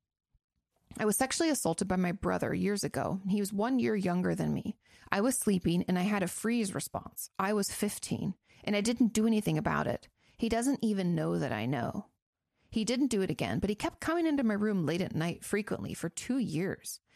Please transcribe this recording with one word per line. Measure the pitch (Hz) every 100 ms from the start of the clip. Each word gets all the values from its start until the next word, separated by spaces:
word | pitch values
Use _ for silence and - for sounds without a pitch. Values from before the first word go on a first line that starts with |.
| _ _ _ _ _ _ _ _ _ -
I | 214
was | -
sexually | 262 - 330
assaulted | 277 - 165 190
by | 185
my | 180
brother | 170 180 185 117
years | 160 185 202
ago. | 147 - - 190 196
He | 202
was | 202
one | 202 226 262
year | 233 214
younger | 185 175 185 165
than | 151
me. | - - - _ - -
I | 196
was | 240 -
sleeping | - 190 175 175 -
and | 185
I |
had | 196 208
a | 185
freeze | - 220 240 196 139
response. | - 104 - - - -
I | 190
was | 214 196
fifteen | - 208 - - - 196 - _ -
and | - 208
I |
didn't | 214 247 226
do | 220 220
anything | 214 170 156
about | 156 147 151
it. | - - _ _ -
He | 226
doesn't | 226 254 269
even | 226 196 175 165
know | 156 170
that | 143
I | 107 117
know. | 135 107 - - _ _ _ _ _ -
He | 226 220
didn't | 254 269
do | 208
it | 190
again, | 135 110 120
but | 196
he | 214
kept | 330 -
coming | - 339 320
into | 285
my | 226
room | 202 214 196 151
late | 170
at | 180 156
night | 170 160
frequently | - 202 214 - 196 190
for | 170
two | - - 262
years. | 214 156 185 - - - _